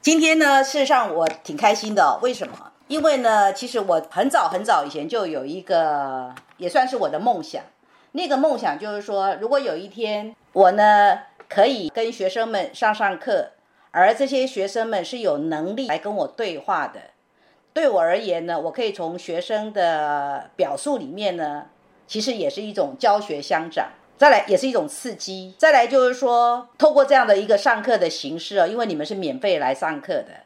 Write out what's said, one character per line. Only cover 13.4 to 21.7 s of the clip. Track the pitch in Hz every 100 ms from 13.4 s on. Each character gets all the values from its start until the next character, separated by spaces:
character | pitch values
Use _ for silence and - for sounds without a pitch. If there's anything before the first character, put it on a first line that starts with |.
| 135 _ _ _ _
而 | - 185
这 | 226 269
些 | 262 262
学 | 240 196
生 | 226 226
们 | 208 175
是 | 247
有 | 214 147
能 | 156 156 165
力 | 220 262
来 | 160
跟 | 208
我 | 208 143
对 | - 220 160
话 | - 180 139
的， | - - _ _ _ _ _ _
对 | - 311
我 | 196
而 | 165 185
言 | 226 170 170
呢， | 165
我 | 160
可 | 156
以 | 226
从 | 196 165 175
学 | - 170
生 | 180 214 214
的 | 214 175 160 151 147 143 139 - _
表 | 180 143
述 | 285 269
里 | 143
面 | 175 208 175
呢， | 151 147 147